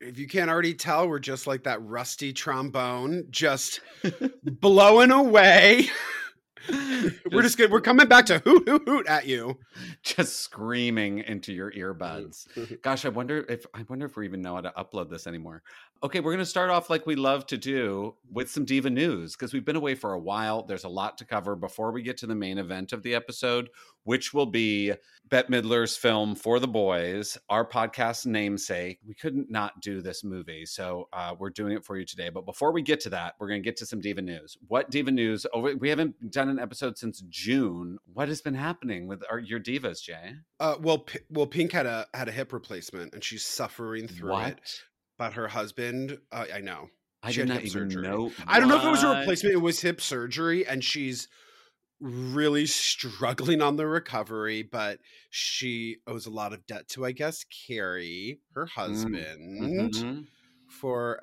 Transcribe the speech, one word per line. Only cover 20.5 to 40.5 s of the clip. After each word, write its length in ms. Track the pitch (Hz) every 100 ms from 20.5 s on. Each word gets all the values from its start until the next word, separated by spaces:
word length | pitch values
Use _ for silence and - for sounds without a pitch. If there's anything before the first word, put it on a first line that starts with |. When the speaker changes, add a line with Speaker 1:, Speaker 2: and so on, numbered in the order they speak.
| 110
Speaker 2:
There's 200 | - 92 92
a 40 |
lot 280 | 92 104 -
to 80 | 117
cover 320 | 107 95 95
before 340 | 92 - 110
we 100 | 120
get 140 | 120 123
to 80 | 113
the 80 | 110
main 220 | 95 95
event 360 | 90 92 95
of 100 | 117
the 100 | 120 117
episode, 540 | 117 120 127 120 120 - - _
which 300 | 107 131 -
will 120 | 143 131
be 480 | 113 110 104 101 101 _ _ -
Bette 180 | 127 127
Midler's 460 | 127 110 120 113 -
film 380 | 120 110 107 101
For 240 | 113 120
the 80 | 127
Boys, 680 | 110 98 87 85 98 101 - -
our 160 | 107 117
podcast 580 | 123 113 - 117 117 127
namesake. 760 | 110 104 101 - 90 90 95 107
We 80 | 104
couldn't 340 | 160 135 135
not 320 | 110 104 -
do 200 | 104 98
this 220 | 90 85 104
movie, 400 | 92 85 78 82
so, 420 | - 92 90 90
uh, 220 | 92 87 87
we're 100 | 98
doing 220 | 90 104 104
it 100 | -
for 120 | 98
you 80 | 90
today. 240 | - 87
But 160 | 85 92
before 260 | - 147
we 80 | 170
get 180 | 139 151
to 80 | 107
that, 240 | 90 85 -
we're 80 | 101
gonna 120 | 101
get 160 | 98 117
to 80 | 113
some 140 | 110
diva 200 | 98 98
news. 360 | 92 82 76 - -
What 240 | 120 -
diva 200 | 143 135
news? 340 | 131 113 107 -
Oh, 60 | 117
we, 140 | 135 139
we 140 | 139
haven't 420 | 147 160 - 113
done 180 | 139 135
an 100 | 135
episode 380 | 117 - 135 107
since 240 | 117 98 90
June. 680 | - 98 135 110 87 87 98 _
What 140 | 92 143
has 140 | 151
been 120 | 151 135
happening 520 | 151 170 123 92 90
with 160 | 98 98
our, 80 | 113
your 220 | 107 113
divas, 420 | 110 139 123 82
Jay? 300 | - 82 90 139 _